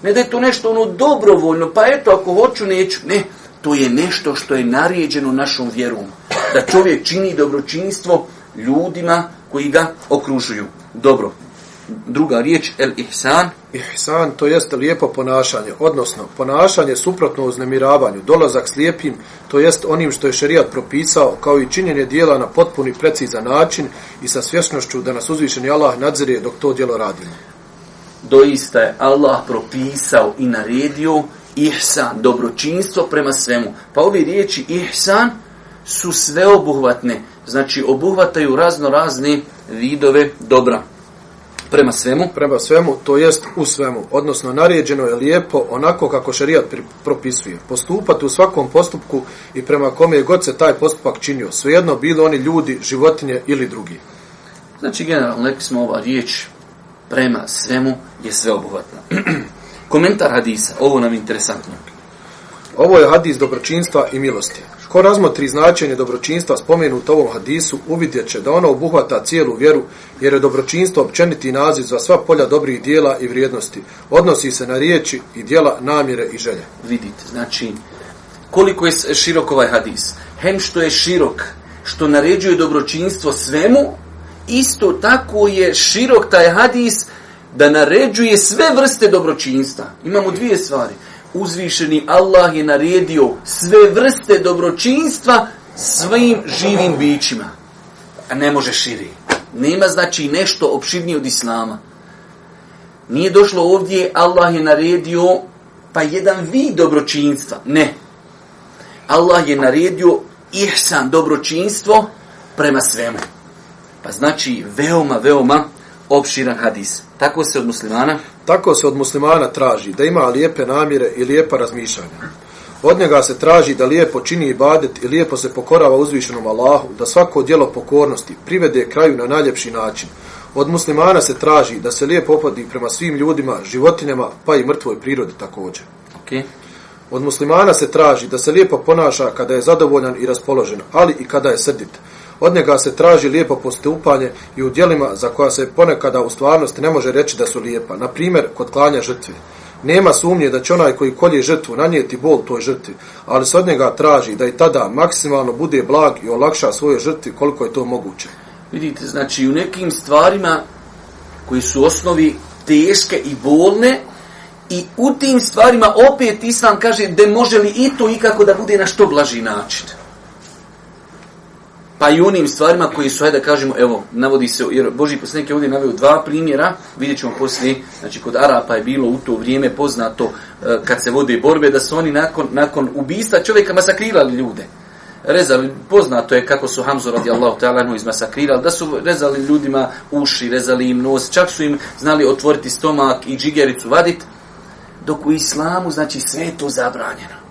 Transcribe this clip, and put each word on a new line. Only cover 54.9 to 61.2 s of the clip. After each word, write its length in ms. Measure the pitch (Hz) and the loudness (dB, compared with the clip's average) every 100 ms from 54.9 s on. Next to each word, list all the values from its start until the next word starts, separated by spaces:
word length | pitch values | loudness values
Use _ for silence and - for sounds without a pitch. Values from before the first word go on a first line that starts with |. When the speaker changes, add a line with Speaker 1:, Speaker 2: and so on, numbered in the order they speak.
| - | -8
Speaker 1:
generalno, 440 | 160 156 123 117 127 | -4 -2 -2 -2 -4
rekli 140 | 135 | -4
smo, 220 | - 123 | -6 -4
ova 160 | 117 110 | -2 -4
riječ 460 | 107 131 117 - - - - - - - - | -4 -4 -4 -8 -10 -20 -20 -20 -20 -20 -6
prema 380 | - 127 113 - | -2 0 -2 -4
svemu 460 | - - 127 131 127 - - | -8 -4 -2 -2 -4 -12 -14
je 80 | 113 | -6
sveobuhvatna. 680 | 104 113 101 98 95 - - - | -4 -2 -2 -4 -12 -12 -20 -8
<clears throat> 800 | 196 196 156 - - - - - | -6 -4 -6 -8 -18 -20 -20 -2
Komentar 420 | 151 180 202 151 | 2 2 2 0
hadisa, 420 | 123 117 107 - - | 0 -2 -4 -6 0
ovo 200 | 139 135 | 0 2
nam 140 | 117 | 0
je 60 | |
interesantno. 540 | 113 | -4